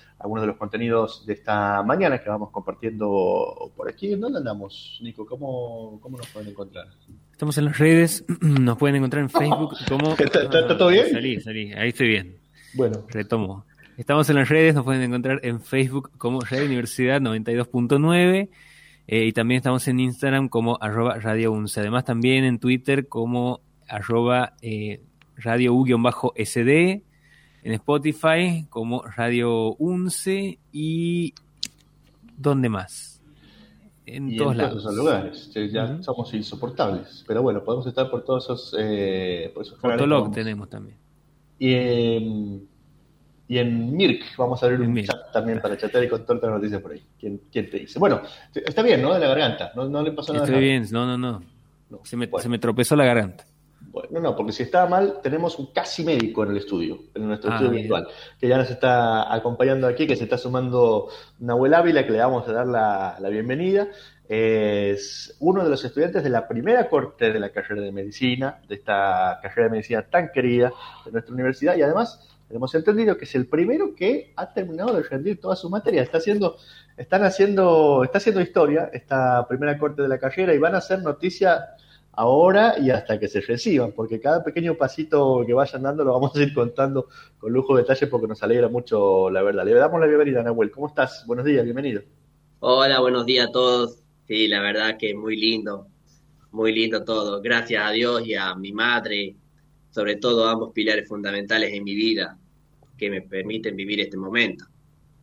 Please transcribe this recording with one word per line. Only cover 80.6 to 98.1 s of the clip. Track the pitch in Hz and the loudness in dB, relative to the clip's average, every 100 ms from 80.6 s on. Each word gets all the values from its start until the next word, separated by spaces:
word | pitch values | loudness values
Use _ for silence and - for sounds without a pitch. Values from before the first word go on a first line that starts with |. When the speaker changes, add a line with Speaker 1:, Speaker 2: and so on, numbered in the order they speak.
| 160 | 4
Speaker 1:
a | 190 | 0
hacer | - 190 | -2 -2
noticia | 165 139 180 185 190 170 - - _ _ _ - | -2 -4 -4 2 2 2 0 -16 _ _ _ 0
ahora | 113 139 175 196 226 - | 4 6 6 6 4 4
y | 135 | 2
hasta | 113 - 107 | 0 0 -2
que | 101 | -2
se | 104 | -4
reciban, | - 117 226 156 117 | -2 -2 2 2 0
porque | 101 110 113 | -4 -6 -4
cada | 135 165 | 0 0
pequeño | 165 160 170 160 | 0 -4 -2 0
pasito | 135 - 156 147 139 127 | -2 -2 0 4 4 4
que | 117 | 2
vayan | 120 139 131 | 2 2 -2
dando | 135 147 | -4 0
lo | 139 | 2
vamos | 127 139 147 | 2 2 2
a | |
ir | 143 | 0
contando | 143 120 120 135 135 - - - _ | 2 -2 0 0 0 -4 -12 -20 _
con | 110 | -2
lujo | 123 131 | 0 4
de | 131 | 4
detalle | 120 135 135 | 4 2 2
porque | 123 107 | 0 -2
nos | 110 | -2
alegra | 104 120 117 | 2 4 4
mucho, | 120 120 110 101 95 95 | 0 -2 2 4 4 4
la | 92 | 2
verdad. | 98 98 | 2 2
Le | 95 | 4
damos | 120 147 170 | 6 6 4
la | 156 | 4
bienvenida, | 151 147 127 | 4 4 2
Nahuel. | 117 117 110 | 0 0 0
¿Cómo | 135 147 | -2 -6
estás? | - 131 - 113 | -2 -2 -4 -8
Buenos | 120 | -4
días, | 139 139 | 2 2
bienvenido. | 117 120 139 104 - _ _ _ _ _ | 0 -4 -6 -6 -10 _ _ _ _ _
Speaker 3:
Hola, | 117 127 135 131 | 2 4 4 4
buenos | 127 127 117 | 4 2 2
días | 127 117 | 2 2
a | |
todos. | 127 127 123 120 - _ _ - | 2 2 2 0 -6 _ _ -6
Sí, | 110 107 | 0 2
la | 101 | 2
verdad | 101 104 110 110 | 0 0 -2 -2
que | 107 | -6
muy | 101 107 110 | -6 -6 -2
lindo, | 110 110 104 98 - _ _ _ _ _ _ | 0 0 -4 -10 -14 _ _ _ _ _ _
muy | 107 110 | -2 0
lindo | 110 110 107 | 2 0 -2
todo. | - 110 104 101 | -2 -2 -2 -4
Gracias | 107 120 113 110 | -2 -2 0 -2
a | 107 | 0
Dios | 107 120 | 0 0